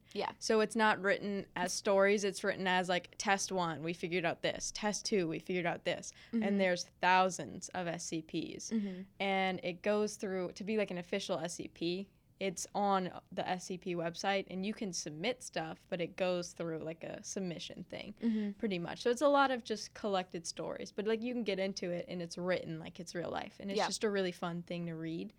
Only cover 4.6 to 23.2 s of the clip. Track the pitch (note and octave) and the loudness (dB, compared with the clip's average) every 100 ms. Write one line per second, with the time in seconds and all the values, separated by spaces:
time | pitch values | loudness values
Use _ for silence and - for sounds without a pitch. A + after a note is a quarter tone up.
4.6 | - - G#3+ G3+ - G#3 D#3+ D#3 - F3+ | -4 -2 -2 -2 2 2 2 -2 -2 -2
5.6 | E3+ - - D#3 - - - A3+ G#3 G3+ | 0 -2 -2 -2 -4 -14 -4 0 2 4
6.6 | F#3 F3+ - - F3+ F#3 F#3 F3 D3+ F#3 | 4 2 -2 0 6 6 6 2 -6 -8
7.6 | - F#3 E3+ E3+ - E3 D#3 E3 - - | -8 -4 -4 -4 -4 -6 -4 -4 -4 -6
8.6 | - A3+ G3+ F3+ G3 - G3 F#3+ F#3+ F#3 | -2 -2 -2 -6 -8 -4 0 2 2 0
9.6 | F3+ F3 G#3 G#3 G#3+ - G3+ F#3 F3+ - | -4 -2 2 2 2 -2 -4 -2 -2 -4
10.6 | G3 G#3+ G3 F3+ F3 G3+ - E3+ E3+ - | -2 0 0 -2 -4 -2 -2 -2 -2 -6
11.6 | - - E3 F3+ G3+ _ _ - G3 F3+ | -10 -4 -2 -2 -6 _ _ -4 -4 -2
12.6 | - G3 G3+ F#3+ F3+ - - F#3 - F3+ | -4 0 4 4 0 -6 -8 -4 -2 -2
13.6 | - F3+ F#3+ F3 E3+ E3+ G3 G3 F#3+ F#3 | -4 -6 -4 -2 -2 -2 0 0 0 -4
14.6 | G3 G#3 G3+ E3+ E3 D3+ G#3 B3+ - F3 | -2 -2 -4 -4 -6 -4 -2 -2 -6 -6
15.6 | D#3+ F#3 - F3 E3 - F#3 F3+ F3 - | -6 -8 -6 -4 -2 0 2 2 -2 -4
16.6 | E3+ D#3+ D3 E3 - - - G#3 F#3 D#3 | -4 -4 -6 -8 -8 -10 -6 -4 -4 -4
17.6 | - - F3+ - - G#3+ A#3 G#3+ G#3 G3+ | -8 -10 -10 -10 -10 -2 0 2 0 -2
18.6 | A3+ F3 E3 F3 A#3+ A#3+ C#4+ C#4 C4+ B3+ | -2 -2 -2 0 2 4 6 8 6 2
19.6 | - G#3+ - - G#3+ F#3+ F#3 F3 E3+ - | -4 -6 -6 -6 0 0 0 -6 -6 -6
20.6 | D#3+ - G3 - G#3 A3+ A#3+ A#3+ G#3 F#3+ | -6 -6 -6 -4 0 0 0 -2 0 0
21.6 | G3 F#3+ F3+ F3 - F3 E3+ - F3+ F3+ | 0 -2 -2 -2 -4 -6 -6 -2 0 0
22.6 | - D#3+ E3 - F3 F3 | 0 -6 -8 -10 -8 -4